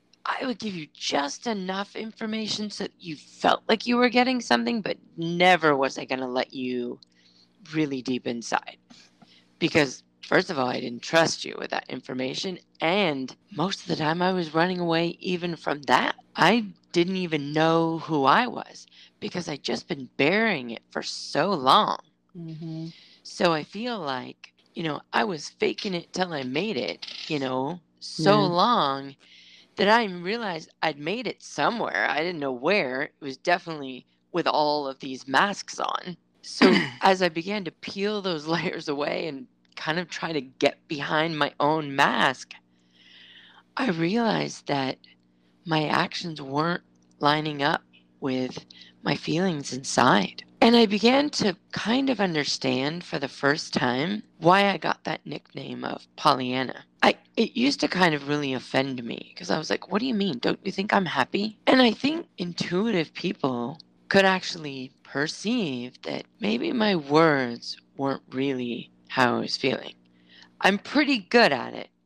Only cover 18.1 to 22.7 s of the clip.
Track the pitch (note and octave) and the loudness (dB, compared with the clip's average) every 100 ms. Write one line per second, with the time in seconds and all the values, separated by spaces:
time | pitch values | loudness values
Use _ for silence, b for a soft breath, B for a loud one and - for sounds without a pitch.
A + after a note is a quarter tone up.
18.1 | D#3 C3+ E3+ B3 - - - - b b | 2 4 4 4 -4 -12 -18 -20 b b
19.1 | b G#3 F3+ D#3+ C#3+ - - - D3 B2+ | b -8 -6 -6 -6 -4 -6 -4 -8 -6
20.1 | - C#3 G3+ A3+ E3 A#2+ A2+ _ - - | 0 2 4 2 -2 -4 -10 _ -10 -8
21.1 | - - - F3 F3+ C3 F#3 F#3+ - - | -10 -4 0 0 2 6 6 4 -2 -8
22.1 | _ _ F3+ E3 D#3 E3 | _ _ -16 -12 -10 -10